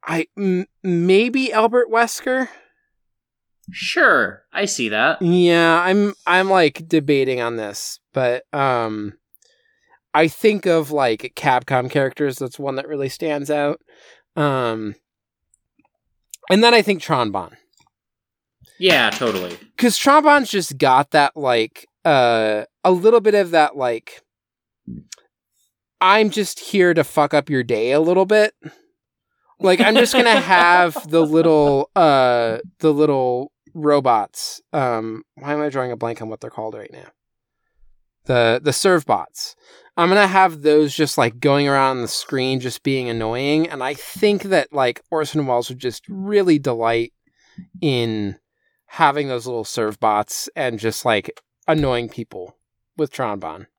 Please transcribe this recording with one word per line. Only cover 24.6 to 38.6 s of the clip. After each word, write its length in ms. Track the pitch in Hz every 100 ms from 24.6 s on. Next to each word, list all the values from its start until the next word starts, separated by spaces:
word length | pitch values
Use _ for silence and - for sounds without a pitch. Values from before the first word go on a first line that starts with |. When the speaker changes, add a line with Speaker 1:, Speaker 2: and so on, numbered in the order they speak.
| _ _ - 64 - - _ _ _ _ _ _ _ _
Speaker 1:
I'm 300 | 185 208 214
just 280 | 214 196 -
here 340 | - 202 180
to 120 | 165
fuck 280 | 143 - 147
up 160 | 147 143
your 140 | 139
day 300 | 120 113 117
a 80 | 143
little 260 | 160 180 190
bit. 260 | 214 214 _ - _ _ _ _ _ _ _ _ _
Like, 200 | - 147
I'm 140 | 202
just 180 | 226 240
gonna 260 | 254 240 214
Speaker 2:
<laughs> 0 |
Speaker 1:
have 680 | 175 180 175 180 175 156 156
the 160 | 160
little, 640 | 156 156 165 156 147 139 143
uh, 640 | - 165 135 127 120 117 113 - _
the 120 | 160
little 600 | 143 151 135 127 123 139 _ _
robots. 840 | 165 151 147 131 113 98 - - - _
Um, 500 | 147 127 117 113 110 - _
why 160 | 139
am 80 | 147
I 80 | 151
drawing 240 | 135 127
a 40 | 117
blank 240 | 117 113
on 80 | 110
what 120 | 107
they're 100 | 117
called 240 | - 110
right 180 | 107 107
now? 180 | - - _ _ _ _ _ _ _ - _ _ _
The, 360 | - 127 117 120